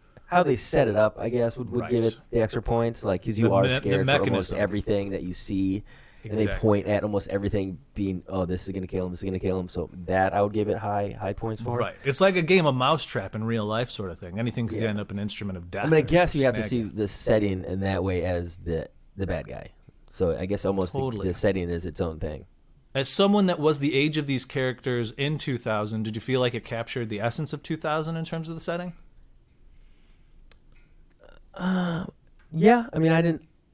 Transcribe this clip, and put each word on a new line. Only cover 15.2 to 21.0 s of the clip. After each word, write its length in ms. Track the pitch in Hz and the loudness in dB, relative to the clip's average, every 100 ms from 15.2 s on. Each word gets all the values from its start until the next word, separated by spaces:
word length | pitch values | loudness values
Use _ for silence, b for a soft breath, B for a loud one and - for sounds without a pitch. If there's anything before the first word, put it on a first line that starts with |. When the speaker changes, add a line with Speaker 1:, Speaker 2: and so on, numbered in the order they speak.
| 104 - 101 92 | -6 -6 -8 -8
Speaker 2:
of 120 | 87 | -8
death 140 | 95 147 | -4 2
Speaker 1:
I 40 | |
mean, 80 | 160 | 4
I 40 | |
Speaker 2:
or 40 | 127 | 6
Speaker 1:
guess 280 | 170 170 | 4 4
you 100 | 147 | 4
have 100 | 135 113 | 2 2
to 60 | |
Speaker 2:
snag 80 | 107 | 0
Speaker 1:
see 100 | 123 | -2
Speaker 2:
it. 160 | 104 101 | -2 -2
Speaker 1:
the 140 | 101 | -2
setting 560 | - - 110 101 95 - | -2 2 4 4 0 -4
in 160 | 92 | -2
that 240 | 98 95 92 | 0 0 0
way 180 | 90 | 0
as 320 | 87 87 87 - | 0 -2 -4 -6
the, 320 | 85 80 - - - 98 | -4 -4 -4 -12 -18 -6
the 100 | 90 | -4
bad 220 | 82 55 | -4 -6
guy. 220 | - - - - - - | -12 -14 -20 -20 -20 -16
So 240 | - 90 69 | 0 0 0
I 80 | 95 | -2
guess 180 | 101 | 0
almost 300 | 98 98 90 | 0 0 0
the, 60 | |
Speaker 2:
Totally. 280 | 139 | -2